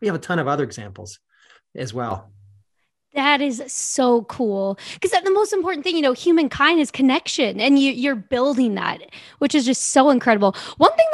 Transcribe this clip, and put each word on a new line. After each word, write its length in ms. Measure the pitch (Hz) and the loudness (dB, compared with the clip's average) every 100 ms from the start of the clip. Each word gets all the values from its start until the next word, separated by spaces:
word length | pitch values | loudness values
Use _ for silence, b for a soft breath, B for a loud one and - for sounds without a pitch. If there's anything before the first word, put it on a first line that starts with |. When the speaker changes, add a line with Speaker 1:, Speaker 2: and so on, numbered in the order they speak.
Speaker 1:
We 40 | 214 | -4
have 100 | 165 | -4
a 20 | |
ton 200 | - 175 | -4 -2
of 100 | 139 | -2
other 160 | 143 | -2
examples 540 | 127 - 104 98 98 - _ b b b _ | -4 -8 -16 -16 -18 -20 _ b b b _
as 200 | - 131 | -12 -10
well. 380 | 110 120 95 - - - _ _ _ _ _ _ 285 | -8 -8 -8 -12 -20 -20 _ _ _ _ _ _ -4
Speaker 2:
That 240 | 277 285 | 0 0
is 220 | 285 233 269 | 0 -4 -8
so 560 | - - - 254 240 | -10 -4 0 2 2
cool. 540 | 214 - 233 196 196 196 B B | 0 -4 -2 -2 -4 -6 B B
'Cause 100 | 370 | -2
that, 140 | 370 | 0
the 80 | 381 | 2
most 200 | 392 427 | 2 2
important 300 | 415 349 339 | 0 -2 -2
thing, 120 | 359 330 | -2 0
you 60 | |
know, 100 | 285 | 0
humankind 640 | 254 - 330 294 - 302 330 | 0 2 2 2 2 2 4
is 100 | 285 | 0
connection, 680 | - 262 277 - - 240 190 | 2 2 2 -2 -2 -2 0
and 200 | 233 277 | 4 4
you, 120 | 277 | 4
you're 240 | 247 277 | 0 -2
building 600 | 254 185 240 262 254 247 196 | -4 -4 -2 0 2 0 0
that, 240 | 175 - - B B B | -4 -8 -12 B B B
which 160 | 285 | 0
is 100 | 302 | 2
just 260 | 240 262 - | 0 0 0
so 200 | 269 269 | 2 4
incredible. 440 | 262 - 214 196 B B B | 4 2 2 2 B B B
One 180 | 330 | 2
thing 120 | 659 640 | 4 2